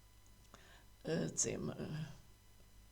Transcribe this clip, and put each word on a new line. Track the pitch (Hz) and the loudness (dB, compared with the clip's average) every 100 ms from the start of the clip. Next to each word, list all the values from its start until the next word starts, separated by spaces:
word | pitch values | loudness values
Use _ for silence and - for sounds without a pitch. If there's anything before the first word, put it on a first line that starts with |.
| - - - - - - - - - - - | -18 -18 -18 -18 -16 -16 -14 -16 -16 -4 4
е, | 165 165 | 6 6
цим, | - 110 107 147 | 6 4 4 0
е, | - - 151 160 - - - - - - - - | 0 0 0 -2 -6 -12 -18 -18 -18 -18 -18 -18